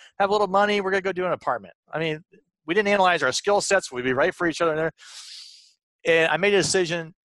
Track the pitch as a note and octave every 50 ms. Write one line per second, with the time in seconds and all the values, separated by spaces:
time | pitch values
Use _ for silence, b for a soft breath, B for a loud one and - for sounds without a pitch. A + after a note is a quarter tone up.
0 | B B B - G3+ G3 G#3 G#3 G#3 F#3 F#3 G3 G#3 G#3 G#3 G3+ F#3+ F#3+ F#3+ G3
1 | F#3 G3 F3+ F3 F#3 F3+ D3+ - - - B2+ A2+ G2 F2 - _ _ - - D3+
2 | E3 D#3+ D#3 D#3 - _ _ _ _ _ _ _ _ D#3 E3+ G#3+ G#3 G3+ G3+ G3+
3 | F#3 F3+ F3 D#3 C#3+ B2+ B2 - - - G3+ G3+ - - G3 - - - B2+ B2
4 | B2 B2+ B2+ C3 D3+ F#3 - - F3 E3 D3+ - E3+ E3 D3+ D#3 D#3+ D#3+ - B
5 | B B B B B B B B B B B B B B B B _ _ _ _
6 | - E3+ E3 E3 D#3+ D#3+ D3+ D#3+ F#3+ G#3 G3+ F#3+ D3+ D#3 - F#3+ F3+ D#3 F3 E3+
7 | E3 D#3+ - _ _